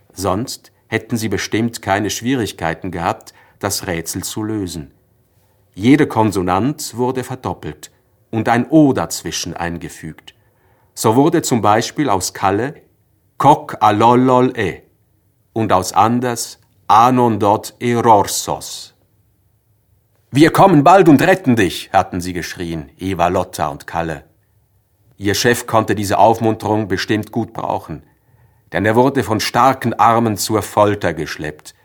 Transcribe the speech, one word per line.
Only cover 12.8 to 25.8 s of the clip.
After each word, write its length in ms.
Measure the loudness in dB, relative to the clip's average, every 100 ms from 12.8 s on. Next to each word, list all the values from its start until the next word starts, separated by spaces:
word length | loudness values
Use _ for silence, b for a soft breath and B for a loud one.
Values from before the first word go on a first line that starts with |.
| _ _ _ _ _ 0
Kok 400 | 2 2 -2 0
alolol 720 | 2 4 4 4 4 4 2 0
e 280 | -6 -6 _ _ _ _ _ _ _
und 220 | -4 0
aus 200 | 0 0
Anders 640 | 0 2 2 -2 -6 -10 -16 _ _ 2
Anondot 840 | 4 6 4 2 2 2 0 -2 -8
e 160 | -4 0
rorsos. 1000 | 4 4 2 -4 -6 -8 -10 -16 -18 _ _ _ _ _ _ _ _ _ _ _ _ _ _
„Wir 220 | 2 4
kommen 320 | 6 6 6
bald 260 | 6 8 8
und 140 | 6
retten 320 | 6 2 2 2
dich“, 340 | 0 -2 -2
hatten 300 | 0 0 -4
sie 120 | -6
geschrien, 580 | -8 -10 -10 -8 -8 -12 _
Eva 300 | -6 -2 0
Lotta 400 | 0 -4 -6 -6
und 180 | -8 -10
Kalle. 380 | -8 -6 -10 -16 _ _ _ _ _ _ _ _ -8
Ihr 160 | -4
Chef 320 | 0 0 0 0
konnte 300 | 0